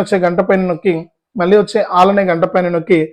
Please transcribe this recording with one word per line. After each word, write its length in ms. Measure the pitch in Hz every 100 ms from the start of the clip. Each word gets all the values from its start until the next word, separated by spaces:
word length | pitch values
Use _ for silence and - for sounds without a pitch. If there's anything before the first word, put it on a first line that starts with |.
వచ్చే 140 | 196 196
గంట 160 | 180 175 190
పైన 140 | 190 185
నొక్కి 240 | 160 196 165 170 _ _ 220
మళ్ళీ 200 | 175 208
వచ్చే 200 | 196 214 - 180
all 100 | 190
అనే 120 | 202 185
గంట 140 | 170 180
పైన 140 | 185 180
నొక్కి 240 | 175 160 170 156